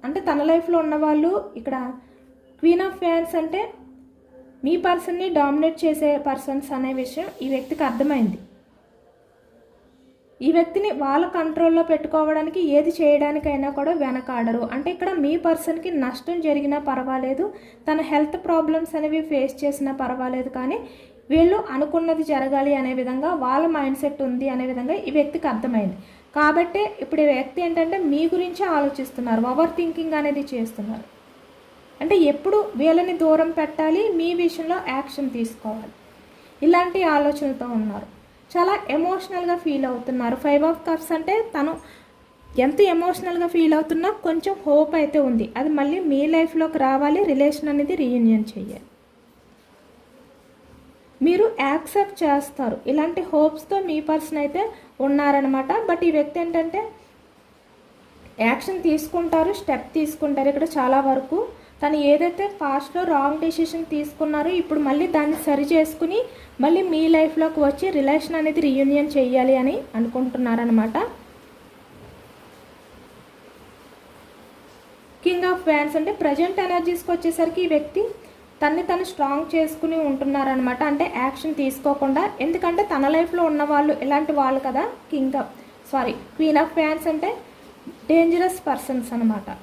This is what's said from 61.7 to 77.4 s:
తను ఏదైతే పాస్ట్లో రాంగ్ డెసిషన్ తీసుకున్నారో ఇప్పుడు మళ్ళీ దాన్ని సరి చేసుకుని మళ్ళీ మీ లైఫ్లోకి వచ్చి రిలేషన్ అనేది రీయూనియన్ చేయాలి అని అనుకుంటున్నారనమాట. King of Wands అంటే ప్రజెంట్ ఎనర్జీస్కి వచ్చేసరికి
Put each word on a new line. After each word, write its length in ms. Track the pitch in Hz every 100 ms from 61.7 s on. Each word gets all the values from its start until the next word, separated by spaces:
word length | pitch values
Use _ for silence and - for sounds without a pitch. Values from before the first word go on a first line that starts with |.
| -
తను 160 | 294 302 285
ఏదైతే 340 | 294 339 349 403 403
పాస్ట్లో 400 | 294 277 285 359
రాంగ్ 380 | 359 294 277 311 330
డెసిషన్ 400 | 320 320 330 320
తీసుకున్నారో 560 | 302 294 - 302 302 302 359
ఇప్పుడు 180 | 330 302 285
మళ్ళీ 200 | 285 339 320
దాన్ని 220 | 294 311 -
సరి 180 | 277 285
చేసుకుని 460 | 330 311 311 330 403 494 - - -
మళ్ళీ 180 | 269 339 370
మీ 80 | 311 320 320
లైఫ్లోకి 440 | 311 311 320 320 285
వచ్చి 240 | 277 381 302
రిలేషన్ 380 | 269 302 302 330
అనేది 220 | 311 311 302
రీయూనియన్ 420 | 262 277 285 294 294
చేయాలి 380 | 254 254 254 262
అని 140 | 262 403 - 220
అనుకుంటున్నారనమాట. 1000 | 233 254 254 254 240 233 233 226 220 226 466 - - - - - - - - - - - - - - - - - - - - - - - - - - - - - - - - - - - - - - - - - 349
King 180 | 359 359
of 80 | 370 320
Wands 260 | 294 294 311
అంటే 120 | 320 -
ప్రజెంట్ 360 | 320 277 349 381 370
ఎనర్జీస్కి 440 | 349 339 349 - 339
వచ్చేసరికి 460 | 339 330